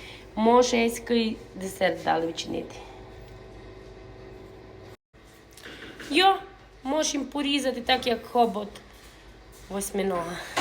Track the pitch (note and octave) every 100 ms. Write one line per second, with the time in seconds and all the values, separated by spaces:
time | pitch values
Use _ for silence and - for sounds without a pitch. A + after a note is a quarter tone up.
0 | - - - - A3 B3 B3 A#3+ A#3 A#3
1 | - A#3 A3 A3 - F#3+ F#3+ - F3+ E3
2 | E3 D#3+ E3 D#3+ - E3 - - - -
3 | - - - - - - - - - -
4 | - - - - - - - - - -
5 | _ - - - - - - - - -
6 | - D4 F#4+ F#4+ - - - - C4 D4+
7 | D4+ C#4+ B3+ C#4+ C#4 C#4+ B3+ A#3+ A#3 C4
8 | B3+ A3+ - A#3+ A#3 G3 G3+ - - -
9 | - - - - - - - G3 G3 G3+
10 | G3 F3 E3 F3 - -